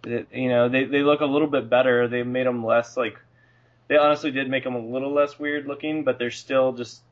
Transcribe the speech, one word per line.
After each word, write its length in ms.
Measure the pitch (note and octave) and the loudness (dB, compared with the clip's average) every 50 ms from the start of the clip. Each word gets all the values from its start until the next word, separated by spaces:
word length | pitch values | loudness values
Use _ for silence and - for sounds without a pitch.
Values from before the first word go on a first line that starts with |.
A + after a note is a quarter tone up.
| - | -8
It, 240 | A#2 A#2+ A#2 G#2 _ | -6 -6 -6 -8 _
you 160 | - B2 C3 B2+ | -8 -6 -2 0
know, 200 | B2 A#2+ A#2+ A#2+ | 2 2 2 2
they, 160 | B2+ C3 C#3 | 2 0 0
they 180 | C3+ C#3 C#3+ | 0 0 0
look 200 | C#3+ D3 D3 D3 | 2 2 2 2
a 40 | D#3 | 0
little 220 | C#3 C3+ D3 D#3 D3+ | 0 2 0 0 2
bit 200 | C#3 C3+ A2+ A2+ | 0 -4 0 2
better. 380 | B2 B2 B2+ C3 B2 A#2+ A#2+ | 2 4 4 4 4 2 2
They 160 | A#2+ B2 B2 | 0 0 -4
made 240 | A#2+ B2 B2 B2+ B2+ | -4 -2 -2 0 0
'em 180 | B2+ B2 A#2+ A2+ | 0 -2 -2 0
less, 320 | A2+ A#2 A#2 A#2 - - | 2 2 0 0 -2 -4
like, 220 | B2+ A#2+ A2 - - _ _ _ _ _ _ _ _ _ _ _ _ _ _ | -4 -4 -4 -4 -10 _ _ _ _ _ _ _ _ _ _ _ _ _ _
they 80 | C#3 | 4
honestly 340 | D3+ D3 D3 D3+ D3 - D3+ | 6 6 6 4 2 0 -4
did 180 | C3 C3+ C3+ B2+ | -2 -2 -2 -2
make 160 | C3+ C3 B2+ | -2 -2 -2
'em 120 | C3 B2+ | -4 -6
a 20 | A#2+ | -6
little 340 | A2+ A2+ B2 C3 C3+ C#3 | -6 -6 -6 -6 -4 0
less 280 | C#3+ C#3+ D3 D3 - - | 2 0 0 0 -2 -8
weird 260 | D3 D3 D3 D3 C#3 | -6 -4 -4 -4 -6
looking, 380 | C#3 C#3+ C#3+ D3+ D#3 D#3 D#3 D3 | -8 -10 -8 -6 -6 -4 -2 -2
but 160 | C3+ A#2+ A2+ | -2 -2 -2
they're 100 | A#2+ A#2+ | -4 -6
still 420 | A#2 - - - C3 C3 C3 C3 | -6 -10 -8 0 2 2 2 2
just 300 | B2 A#2+ A#2+ A#2 - - _ _ | 0 -4 -10 -12 -12 -20 _ _